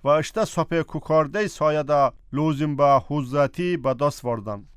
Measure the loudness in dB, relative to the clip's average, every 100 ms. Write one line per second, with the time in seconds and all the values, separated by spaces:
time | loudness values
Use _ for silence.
0 | 2 0 0 -4 -2 -2 -2 -2 -2 -8
1 | 0 2 2 -2 -4 0 0 0 2 2
2 | 2 -2 -8 -2 -2 0 -2 2 4 4
3 | 2 -6 -2 0 0 -2 -4 -2 -2 0
4 | -2 -2 -6 -6 -6 -12 -14